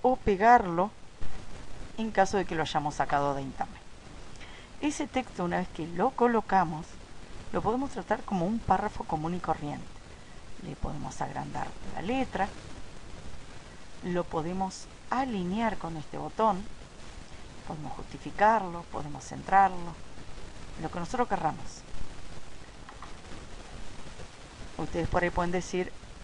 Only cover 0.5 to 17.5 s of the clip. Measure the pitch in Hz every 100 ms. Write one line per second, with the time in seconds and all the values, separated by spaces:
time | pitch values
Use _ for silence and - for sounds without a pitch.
0.5 | 240 196 170 202 - - - - - -
1.5 | - - - - - 220 202 190 208 175
2.5 | 165 151 160 147 - 139 143 143 139 139
3.5 | - - - - - - - - - -
4.5 | - - - 294 - 285 262 240 - 175
5.5 | 175 180 - 160 170 233 - 240 226 -
6.5 | 190 165 156 - - - - - - -
7.5 | 180 175 247 269 247 180 220 - 190 170
8.5 | 226 - 190 208 - - 156 160 180 -
9.5 | 156 147 135 - - - - - - -
10.5 | - - 143 - 147 139 - 135 143 143
11.5 | 143 - - - - 165 262 254 180 202
12.5 | - - - - - - - - - -
13.5 | - - - - - 185 175 170 165 160
14.5 | 190 190 - - - - 240 269 208 175
15.5 | 202 226 196 170 165 143 147 151 - 220
16.5 | 185 208 - - - - - - - -